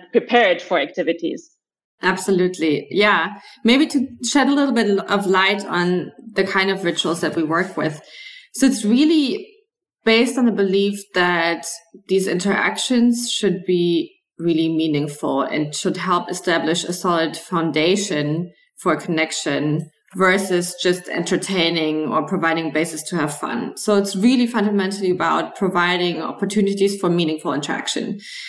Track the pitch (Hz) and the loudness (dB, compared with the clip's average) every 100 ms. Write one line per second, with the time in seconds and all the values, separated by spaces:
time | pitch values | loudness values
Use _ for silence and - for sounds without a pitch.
0 | - 233 - 240 214 175 - 175 143 - | -2 -2 2 4 4 2 0 -2 -2 -4
1 | 156 170 170 - - _ _ _ _ - | -2 -2 -4 -6 -12 _ _ _ _ -2
2 | 180 185 - 185 180 180 165 143 - 185 | 0 0 2 2 2 0 0 0 -2 0
3 | 208 185 170 - - - 220 262 302 285 | 2 2 0 -6 -18 -2 2 4 4 0
4 | 269 - - 285 269 285 277 233 208 196 | -2 -6 -2 2 2 2 2 2 2 0
5 | - 202 196 185 190 208 - 175 175 180 | 0 0 2 2 4 0 -2 -2 0 0
6 | - - - - 190 196 196 190 170 156 | -2 -12 -8 -2 0 2 0 0 -2 -2
7 | 170 170 165 - 156 165 180 - 156 151 | -2 -2 -2 -2 -2 0 -2 -2 -4 -6
8 | - - - - - - 269 - 208 240 | -16 -20 -20 -20 -12 0 2 2 2 4
9 | 311 320 269 185 - _ _ _ _ _ | 6 4 2 -2 -8 _ _ _ _ _
10 | - 226 240 269 240 190 196 196 202 202 | 2 4 4 2 2 2 2 2 2 -2
11 | - 185 175 175 165 165 - - _ - | -4 0 2 2 0 -2 -6 -10 _ -16
12 | - 190 185 175 196 185 113 294 - 247 | -2 0 0 0 0 0 0 -2 0 2
13 | 240 233 - - 202 180 - 180 175 170 | 4 2 -2 -2 -2 -2 0 0 2 0
14 | - _ _ - 170 160 160 160 160 143 | -2 _ _ -6 -2 0 0 0 0 0
15 | 151 - 139 135 135 156 151 - 190 175 | -2 -4 -4 -2 -2 -2 -4 -4 -4 -2
16 | 175 175 - 180 - 165 156 170 - 180 | 0 -2 -2 -6 -2 0 0 -2 -2 -2
17 | 185 170 160 - - 175 165 156 160 202 | 0 0 0 -4 -4 -2 -2 0 2 0
18 | 202 147 147 156 175 _ _ - 185 156 | 0 -2 -2 -2 -6 _ _ -6 -2 -2
19 | - 160 160 - - 139 147 147 - _ | -2 -2 -2 -4 -4 -2 0 -2 -4 _
20 | _ 185 185 190 202 180 175 - 180 180 | _ 0 2 2 2 0 0 -2 0 0
21 | - - 170 175 185 190 165 165 156 156 | -2 -6 -2 -2 0 0 0 0 0 -2
22 | 151 113 151 185 165 165 160 156 170 160 | -2 -2 -2 0 0 0 -2 -2 -2 -4
23 | - 175 151 151 - - - - - 202 | -4 -2 -2 -4 -6 -6 -6 -4 0 2
24 | 202 190 226 254 240 240 202 202 190 196 | 2 2 4 4 2 0 0 2 0 -2
25 | 185 175 165 160 160 - 190 170 175 180 | -2 0 0 0 -2 -2 0 2 2 2
26 | 175 170 160 - 202 214 196 196 196 202 | 0 -2 -6 -4 -2 0 2 2 0 0
27 | 175 170 165 156 - 139 151 - - - | 0 0 0 -2 -4 -4 -4 -6 -4 -4
28 | - - - - | -6 -8 -12 -16